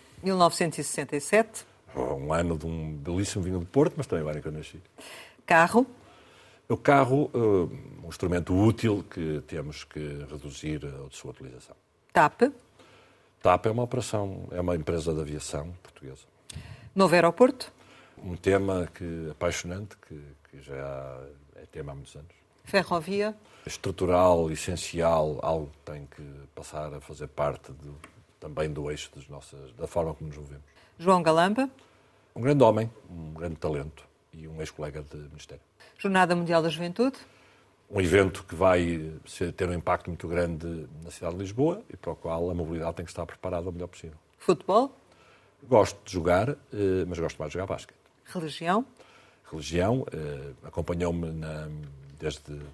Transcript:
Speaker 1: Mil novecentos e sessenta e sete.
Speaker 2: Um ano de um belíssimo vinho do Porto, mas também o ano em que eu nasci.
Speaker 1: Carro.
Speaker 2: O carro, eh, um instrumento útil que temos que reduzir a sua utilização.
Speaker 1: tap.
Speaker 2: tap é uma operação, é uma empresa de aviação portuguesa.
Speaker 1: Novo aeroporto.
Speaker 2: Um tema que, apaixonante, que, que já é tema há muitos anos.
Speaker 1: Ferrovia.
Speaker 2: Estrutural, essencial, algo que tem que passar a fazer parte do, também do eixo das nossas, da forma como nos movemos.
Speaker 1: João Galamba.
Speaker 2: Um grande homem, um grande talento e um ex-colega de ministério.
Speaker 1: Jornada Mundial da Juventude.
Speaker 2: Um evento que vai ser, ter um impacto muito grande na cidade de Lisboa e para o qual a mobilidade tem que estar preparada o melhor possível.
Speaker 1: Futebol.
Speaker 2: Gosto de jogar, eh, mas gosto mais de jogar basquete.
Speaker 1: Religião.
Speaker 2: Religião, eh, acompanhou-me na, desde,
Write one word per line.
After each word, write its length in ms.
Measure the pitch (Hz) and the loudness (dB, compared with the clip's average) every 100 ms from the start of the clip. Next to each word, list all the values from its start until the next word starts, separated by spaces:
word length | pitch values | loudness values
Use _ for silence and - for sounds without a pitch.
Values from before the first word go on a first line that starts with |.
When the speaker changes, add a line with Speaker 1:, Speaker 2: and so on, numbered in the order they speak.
| - - | -20 -6
Speaker 1:
Mil 140 | 190 185 | -2 4
novecentos 420 | 170 - 170 151 | 4 4 -2 -2
e 40 | |
sessenta 320 | 139 - 139 147 | -6 -6 -4 -6
e 60 | |
sete. 440 | - 208 220 - - _ - | 4 4 4 -6 -18 _ -12
Speaker 2:
Um 380 | 65 64 69 71 | -6 -4 -4 -2
ano 240 | 85 87 78 | 0 0 -2
de 80 | 82 | -4
um 280 | 80 78 | -6 -6
belíssimo 500 | 73 73 90 101 101 | -8 -4 -2 -2 -2
vinho 160 | 90 92 | -2 -4
do 60 | 85 | 0
Porto, 280 | 135 147 156 | 2 2 0
mas 100 | 127 | -4
também 160 | 87 | -2
o 60 | 76 | -2
ano 100 | 76 | -6
em 20 | |
que 60 | 78 | -8
eu 60 | |
nasci. 280 | 76 - 87 _ - - - - _ - | -10 -12 -18 _ -20 -20 -18 -20 _ 4
Speaker 1:
Carro. 400 | 165 170 233 269 - - - - - - _ - | 6 8 6 2 -4 -20 -20 -20 -20 -20 _ -4
Speaker 2:
O 80 | 117 | 2
carro, 520 | - 139 127 135 - | 6 6 6 4 2
eh, 40 | 120 110 98 82 - - - 82 | 2 4 4 2 -4 -16 -16 -14
um 20 | |
instrumento 500 | - 90 87 82 92 | -4 -2 0 2 6
útil 480 | 110 110 113 101 - | 6 4 0 0 -4
que 340 | 92 80 73 - | -6 -4 -4 -6
temos 380 | 82 73 73 | -8 -8 -12
que 420 | - 78 73 71 69 | -12 -10 -10 -10 -12
reduzir 540 | 73 73 69 78 76 71 | -12 -14 -10 -8 -8 -8
a 240 | 67 67 | -12 -14
sua 200 | - - | -14 -16
utilização. 440 | - - 62 - - _ _ _ | -16 -18 -18 -20 -20 _ _ _
Speaker 1:
tap. 280 | 240 254 - 269 - _ _ - - _ _ _ _ | 4 4 4 0 0 _ _ -20 -20 _ _ _ _
Speaker 2:
tap 240 | 90 90 110 | 4 4 4
é 40 | |
uma 140 | 117 | 0
operação, 640 | 120 123 - 107 98 92 87 | -2 -2 -2 -4 -4 -8 -8
é 100 | 87 | -4
uma 160 | 87 85 | 0 0
empresa 360 | 76 85 80 | 0 -2 -2
de 60 | 78 | -2
aviação 540 | 73 76 - 73 82 90 | -4 -8 -8 -8 -8 -14
portuguesa. 380 | - - 67 67 _ _ _ - - - - 190 | -20 -20 -18 -18 _ _ _ -16 -16 -18 -6 2
Speaker 1:
Novo 180 | 185 | 6
aeroporto. 560 | 170 170 170 254 - - _ - - - - | 8 6 6 6 6 -14 _ -20 -20 -20 -14
Speaker 2:
Um 140 | 92 87 | -10 -2
tema 500 | 95 98 98 92 82 | 2 2 2 -2 -4
que, 340 | - 87 82 78 | -8 -10 -8 -10
apaixonante, 680 | - 87 - 85 92 104 - - | -4 -4 -2 -6 -8 -10 -16 -18
que, 140 | 76 71 69 _ | -18 -18 -20 _
que 120 | 69 | -20
já 580 | 71 67 69 67 67 65 69 71 71 - | -14 -10 -8 -10 -12 -14 -18 -20 -20 -20
é 100 | - | -16
tema 200 | - 71 | -12 -12
há 40 | 69 | -12
muitos 200 | 65 73 | -16 -20
anos. 160 | 78 _ _ _ | -20 _ _ _
Speaker 1:
Ferrovia. 720 | - 196 - 175 170 202 208 214 _ - - | 0 0 2 -2 -2 -2 -2 -6 _ -18 -14
Speaker 2:
Estrutural, 840 | - 98 - 90 87 90 85 80 | -8 -6 -2 2 6 6 6 2
essencial, 880 | 80 - 82 - 85 82 82 78 73 | -4 -6 -6 -6 0 2 2 0 -2
algo 260 | 78 80 71 | -2 -2 -4
que 240 | - - | -12 -14
tem 160 | 73 71 | -14 -14
que 160 | - 71 71 67 - | -18 -18 -18 -18 -18
passar 380 | 71 76 76 | -12 -10 -10
a 60 | 71 | -12
fazer 280 | - 71 71 | -16 -14 -10
parte 440 | - 73 65 - | -2 -2 -2 -14
do, 240 | 65 71 73 - - _ _ | -18 -16 -18 -20 -20 _ _
também 320 | 78 73 78 | -10 -4 -4
do 180 | 73 73 | -4 -6
eixo 220 | 73 - 73 | -8 -10 -16
das 120 | 69 | -18
nossas, 440 | 71 - 71 65 | -18 -18 -20 -20
da 140 | 65 80 | -12 -4
forma 260 | - 80 | -2 -2
como 160 | - 78 | -4 -12
nos 80 | 73 | -12
movemos. 280 | 69 71 - _ _ - | -16 -18 -20 _ _ -2
Speaker 1:
João 240 | 175 180 | 4 4
Galamba. 480 | 160 160 185 233 269 - _ _ _ _ _ - | 6 6 6 2 -2 -4 _ _ _ _ _ -2
Speaker 2:
Um 60 | |
grande 220 | 131 143 | 2 8
homem, 280 | 113 107 113 - - | 8 6 0 -6 -16
um 240 | 85 78 | -14 -12
grande 220 | 78 85 80 | -8 -8 -4
talento 460 | 80 73 76 - - _ _ | -4 -4 -6 -12 -20 _ _
e 140 | 82 80 | -18 -14
um 120 | 80 | -10
ex-colega 440 | 78 - 73 76 | -12 -10 -10 -10
de 140 | 71 76 | -14 -16
ministério. 460 | 73 76 - 69 _ _ - - | -16 -18 -18 -20 _ _ -20 -6
Speaker 1:
Jornada 380 | 202 190 170 175 | 2 4 6 4
Mundial 260 | 170 165 | 4 2
da 60 | 160 | 2
Juventude. 480 | 151 175 180 262 269 - _ _ _ _ _ _ | -2 -6 0 0 0 -20 _ _ _ _ _ _
Speaker 2:
Um 120 | 101 | 0
evento 420 | 87 98 95 - | 4 6 6 0
que 120 | - 82 | -10 2
vai 580 | 95 90 85 82 80 76 - | 6 6 2 -2 -6 -12 -16
ser, 280 | - 87 | -6 -6
ter 160 | - 87 | -4 -4
um 40 | |
impacto 360 | 85 90 87 - | -2 -2 -2 -4
muito 180 | 82 82 | -10 -4
grande 600 | 85 85 78 85 82 67 76 | -2 -2 -4 -8 -10 -12 -16
na 80 | 85 | -16
cidade 240 | - 85 90 | -10 -8 -6
de 60 | |
Lisboa 420 | 98 113 156 202 - | -6 0 0 0 -10
e 60 | - | -12
para 160 | 85 | -10
o 40 | 80 | -8
qual 340 | 82 82 87 | -6 -4 -2
a 40 | 87 | -2
mobilidade 400 | 82 82 78 78 | -4 -4 -6 -6
tem 100 | 82 | -10
que 60 | |
estar 140 | - 82 | -10 -12
preparada 440 | - 92 87 92 | -10 -6 -4 -6
o 20 | |
melhor 160 | 85 87 | -8 -12
possível. 300 | - - - _ _ | -12 -18 -18 _ _
Speaker 1:
Futebol. 580 | - 160 - 214 269 - _ _ _ _ _ _ | 0 0 4 2 2 -4 _ _ _ _ _ _
Speaker 2:
Gosto 360 | 120 117 92 - | 4 6 6 0
de 80 | - | -6
jogar, 380 | 90 85 90 120 | -2 4 4 2
eh, 560 | - - 104 95 92 87 | -4 -8 -2 2 2 0
mas 120 | 82 | -2
gosto 180 | 80 - | -4 -4
mais 140 | 76 | -6
de 80 | 87 | -6
jogar 80 | 95 | -4
basquete. 320 | - - _ _ _ - | -6 -8 _ _ _ -10
Speaker 1:
Religião. 580 | 185 156 - 165 208 269 _ - - _ _ - | -8 -8 -4 0 0 0 _ -20 -20 _ _ -14
Speaker 2:
Religião, 560 | 80 71 85 98 127 - | -12 -4 0 2 0 -2
eh, 420 | 78 73 69 69 65 | -8 -8 -8 -12 -14
acompanhou-me 640 | 71 85 80 87 87 85 82 | -10 -6 -4 -2 0 0 -4
na, 360 | 80 78 76 76 76 73 69 69 71 | -6 -8 -8 -10 -10 -14 -16 -20 -8
desde, 440 | 76 - - 73 73 | -8 -8 -12 -14 -14